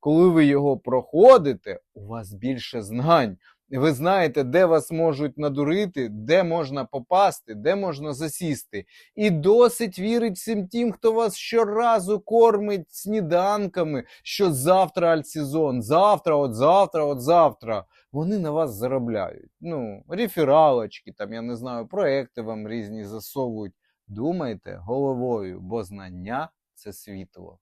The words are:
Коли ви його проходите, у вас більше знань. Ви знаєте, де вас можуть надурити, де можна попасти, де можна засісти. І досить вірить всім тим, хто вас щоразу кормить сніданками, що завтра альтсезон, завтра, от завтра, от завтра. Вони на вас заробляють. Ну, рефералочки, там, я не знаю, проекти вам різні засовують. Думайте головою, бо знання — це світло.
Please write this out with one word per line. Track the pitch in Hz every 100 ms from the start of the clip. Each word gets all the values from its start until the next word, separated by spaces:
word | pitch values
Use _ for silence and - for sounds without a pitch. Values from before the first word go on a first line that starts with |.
Коли | 147 160 180
ви | 165
його | 147 143 143 127
проходите, | - 127 - 151 233 262 147 151 104 95 _
у | 120 101
вас | 117 101
більше | 101 120 127 - 123
знань. | 101 113 147 165 117 92 _ _ _
Ви | 135 151
знаєте, | 131 165 190 165 139
де | 127 156 180
вас | 160 -
можуть | 165 165 139 147 143
надурити, | 147 139 147 180 208 147 120
де | 104 110 175
можна | 175 165 139 139
попасти, | 127 139 120 185 196 - -
де | 107 123 202
можна | 190 143 151
засісти. | 135 156 - 175 135 - 104 - _ _
І | - 208
досить | 165 160 226 240 233 226 180
вірить | 196 240 226 180
всім | - 214 185
тим, | 233 240
хто | 185 233
вас | 220 226 -
щоразу | - 233 214 214 240 226 185 208
кормить | - 226 226 208 208 196 160
сніданками, | - 196 214 165 175 190 208 202 185 156 139 - -
що | - - 196
завтра | 139 139 185 180 - 170
альтсезон, | 160 139 156 139 151 151 127
завтра, | 107 156 202 190 - 147
от | 139
завтра, | 110 143 190 196 165
от | 147 139
завтра. | 127 170 151 - 113 107 95 _ _
Вони | 139 165 208
на | 160
вас | 151 156
заробляють. | 101 123 131 117 107 90 - - _
Ну, | 165 156 113 101 _
рефералочки, | 175 233 170 143 147 156 127 104 - -
там, | - 101
я | 113
не | 117 117
знаю, | 127 120 113
проекти | 185 170 139 123 -
вам | 110 110 107
різні | 117 104 110
засовують. | 101 110 - 139 127 110 101 _ _ _ _
Думайте | 104 139 180 139 101 92 95
головою, | 90 131 139 127 127 117 95 92
бо | 92 117
знання — | 95 101 92 90 95 127 160 _ _
це | _ 104
світло. | 98 - 95 92 90 87 90